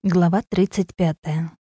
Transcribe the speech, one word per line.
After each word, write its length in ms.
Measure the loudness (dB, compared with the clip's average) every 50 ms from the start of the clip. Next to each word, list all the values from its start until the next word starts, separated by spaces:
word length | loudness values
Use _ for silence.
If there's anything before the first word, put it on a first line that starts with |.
| 0 2
Глава 320 | 2 4 4 4 2 0
тридцать 520 | -2 _ 0 0 0 0 0 -4 -4 -4 -2
пятая. 560 | -2 -2 -2 -2 _ _ -4 -4 -4 -4 -6 -10 _